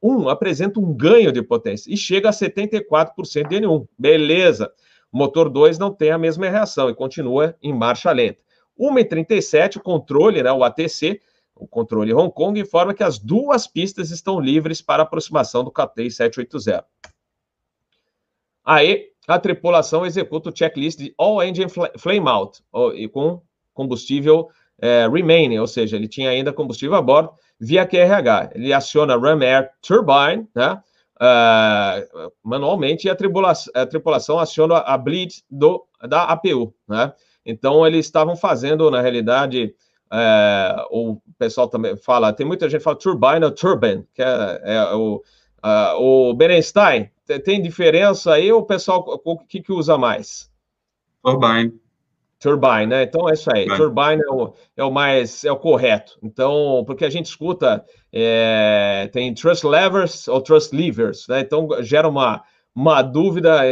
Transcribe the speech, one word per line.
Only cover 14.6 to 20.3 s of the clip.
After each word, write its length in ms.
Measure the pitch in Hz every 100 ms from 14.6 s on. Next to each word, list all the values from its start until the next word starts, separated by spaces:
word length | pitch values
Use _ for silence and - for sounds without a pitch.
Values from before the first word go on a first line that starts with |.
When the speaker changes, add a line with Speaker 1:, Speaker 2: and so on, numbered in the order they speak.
| 160 160
Speaker 1:
para 220 | - 143
aproximação 640 | 156 165 - 151 120 123
do 80 | 127
Cathay 400 | - 139 - 120
sete 280 | - 117 127
oito 200 | 120 147
zero. 240 | 107 87 - _ - _ _ _ _ _ _ _ _ _ _ _ _ _ _ _
Aí, 440 | - 156 160 202 - _ -
a 100 | 170
tripulação 680 | 185 170 170 170 - 160 180
executa 440 | 180 -